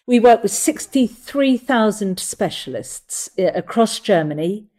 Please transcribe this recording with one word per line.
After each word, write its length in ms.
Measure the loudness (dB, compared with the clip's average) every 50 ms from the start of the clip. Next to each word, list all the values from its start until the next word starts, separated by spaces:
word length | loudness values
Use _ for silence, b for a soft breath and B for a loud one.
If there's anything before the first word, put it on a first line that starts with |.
| b
we 140 | 2 4 6
work 220 | 8 8 6 6 4
with 80 | 0
sixty-three 1080 | -2 -2 -2 -2 -2 -4 -6 -2 0 0 0 0 -2 -8 -16 -6 -2 0 2 2 2
thousand 600 | 0 0 0 0 2 2 2 0 -2 -4 -4 -4 -6
specialists, 1120 | -8 -8 -6 -4 -4 -4 -4 -8 -10 -10 -10 -10 -10 -12 -16 -18 -14 -12 -10 -10 -10 -8 _
uh, 100 | -2 -2 0 0
across 440 | -2 -6 -2 0 0 0 0 -2 -4
Germany. 680 | 0 0 2 2 0 -2 -4 -4 -4 -4 -4 -6 -10 _ b